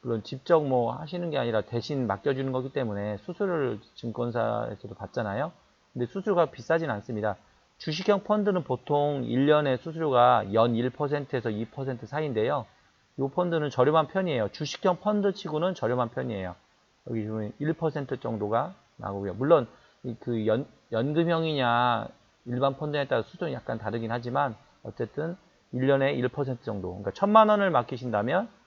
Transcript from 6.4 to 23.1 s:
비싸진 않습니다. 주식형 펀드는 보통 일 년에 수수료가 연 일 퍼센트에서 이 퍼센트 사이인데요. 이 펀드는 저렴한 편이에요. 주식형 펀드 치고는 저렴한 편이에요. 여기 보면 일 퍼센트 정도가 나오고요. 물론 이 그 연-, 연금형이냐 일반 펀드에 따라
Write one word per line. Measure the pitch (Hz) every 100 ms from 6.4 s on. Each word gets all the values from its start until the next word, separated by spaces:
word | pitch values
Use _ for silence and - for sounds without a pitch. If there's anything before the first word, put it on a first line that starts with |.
| 165
비싸진 | - 117 165 165
않습니다. | 107 - 110 104 95 _ _ _ _
주식형 | - 156 190 202
펀드는 | 196 214 208 185
보통 | 151 127 - 147 147 143
일 | 120 117 143
년에 | 151 143 127
수수료가 | - 160 160 127 123 120 104
연 | 104 117
일 | 113 123
퍼센트에서 | - 147 147 139 127 113
이 | 107
퍼센트 | 113 - 135 123 110
사이인데요. | 143 156 113 113 143 107 _ _ _ _ -
이 | 135
펀드는 | 135 180 165 151
저렴한 | 131 131 160 151
편이에요. | 190 185 135 104
주식형 | - 151 - 196 180
펀드 | - 214 202
치고는 | 196 160 151 175
저렴한 | 180 110 123 120
편이에요. | 123 127 104 92 87 _ _ _ _ -
여기 | 113 107
보면 | 110 104 -
일 | 147
퍼센트 | 165 165 151 139 127
정도가 | 123 113 104 113 151 190 _ _
나오고요. | 104 98 98
물론 | 95 135 160 117 - _ _
이 | 127 113
그 | - 117 107
연-, | 113 135 - _
연금형이냐 | 110 131 151 170 165 160 147 123 117 123 117 117 - _ _ -
일반 | 120 139 135
펀드에 | 151 147
따라 | 139